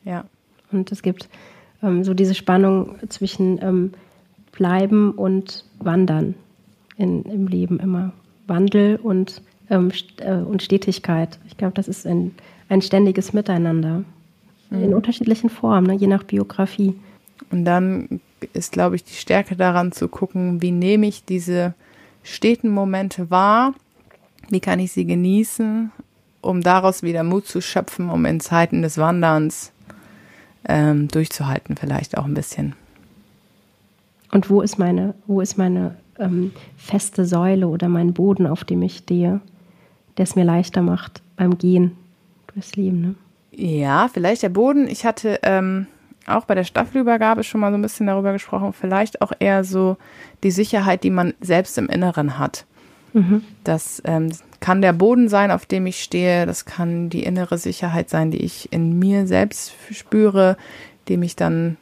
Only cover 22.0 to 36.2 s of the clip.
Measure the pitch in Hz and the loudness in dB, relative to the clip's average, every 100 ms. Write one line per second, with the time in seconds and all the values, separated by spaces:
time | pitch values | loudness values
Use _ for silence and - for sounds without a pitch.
22 | - _ - - 214 233 226 202 196 190 | -20 _ -18 -2 0 2 0 0 0 -2
23 | 196 - 175 180 196 220 262 269 _ _ | -4 -6 0 2 4 4 2 -2 _ _
24 | _ _ _ _ - 185 190 180 185 - | _ _ _ _ -4 -4 0 -2 -2 -4
25 | 175 175 180 202 220 - 220 220 226 - | -2 0 2 2 0 -2 -4 -2 -6 -10
26 | - _ _ _ - 180 175 185 190 185 | -20 _ _ _ -4 0 4 4 4 0
27 | 170 170 165 190 - 175 180 196 - - | -4 -2 0 -2 -2 -8 -4 -4 -4 -6
28 | 175 170 151 160 - 170 170 170 165 151 | -4 0 0 0 0 0 2 0 -2 0
29 | 156 175 165 156 156 - - _ - - | 0 2 2 2 0 -4 -16 _ -20 -20
30 | - - - - - _ - 156 151 147 | -20 -20 -20 -20 -20 _ -2 2 4 2
31 | 147 160 160 - 139 135 - 143 143 139 | 2 0 -2 -4 -4 -4 -6 -8 -4 -4
32 | 143 - 139 147 147 - 143 135 _ _ | -4 -6 -4 -4 -6 -6 -6 -8 _ _
33 | - _ _ _ _ _ _ _ _ _ | -20 _ _ _ _ _ _ _ _ _
34 | _ _ _ 196 185 202 208 - 180 180 | _ _ _ 0 4 2 2 -2 0 0
35 | 190 202 - 196 190 - 185 180 180 175 | -2 -6 -4 -2 -2 -2 0 0 -4 -8
36 | _ - | _ -8